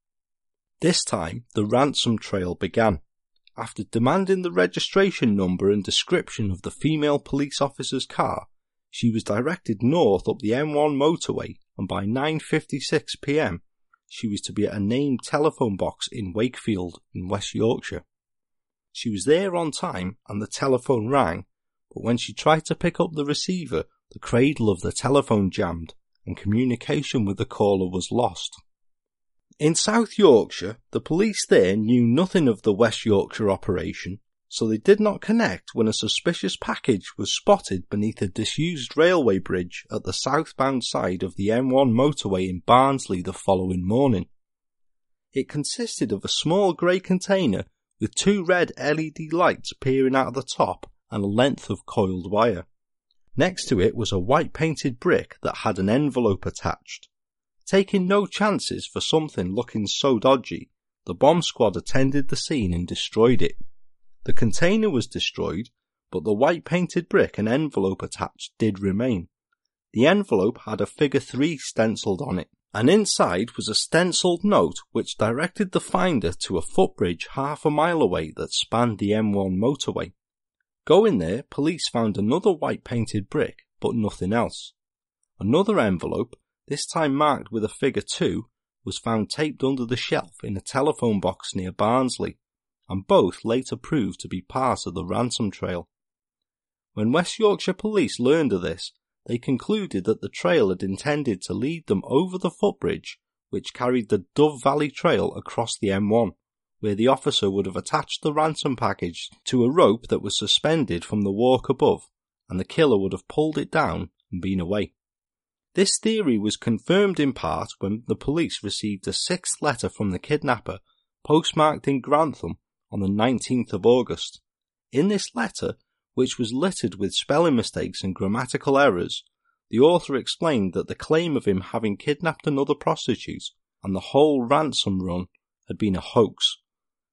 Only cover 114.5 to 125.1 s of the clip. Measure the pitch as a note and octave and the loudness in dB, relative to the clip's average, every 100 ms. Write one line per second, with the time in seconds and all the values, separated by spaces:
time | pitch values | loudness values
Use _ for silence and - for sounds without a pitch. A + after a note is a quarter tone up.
114.5 | F#2+ E2+ G#2 F2+ _ _ _ _ _ _ | -2 -2 -2 -4 _ _ _ _ _ _
115.5 | _ _ - G3 - A3 A3 E3+ A2 G#2 | _ _ 0 0 0 0 0 2 0 0
116.5 | - - A2 - F#3 G3+ D#3 C#3 B2+ E2 | -2 -2 -2 2 2 2 2 -2 -2 -4
117.5 | - C3+ - G2 A2 - - - D#3+ C3+ | -4 -6 -6 -6 -4 -6 -6 -2 -2 -2
118.5 | - G2+ - G#2+ G2 - - - F3+ - | -4 -8 -6 -6 -6 -6 -6 -4 -6 -6
119.5 | - D3+ B2+ - - G#2 F#2 - D3 C#3+ | -4 -2 -2 -4 -4 -4 -4 -4 -4 -2
120.5 | A#2 - F#2 _ _ _ _ - D#3 - | -4 -6 -12 _ _ _ _ 0 2 2
121.5 | D#3+ D3+ D3 - C#3 C3+ C#3+ D#3 B2+ F2 | 2 2 2 -2 -2 2 2 2 -4 -10
122.5 | E2+ _ _ - G#2 G2 G2+ A#2+ A#2 - | -10 _ _ -12 -4 -2 2 2 0 -2
123.5 | B2+ A2+ G2 G#2+ B2+ A#2 E2 - - _ | -2 -2 2 4 4 2 -6 -10 -16 _
124.5 | _ _ _ _ B2+ F#3+ | _ _ _ _ 0 2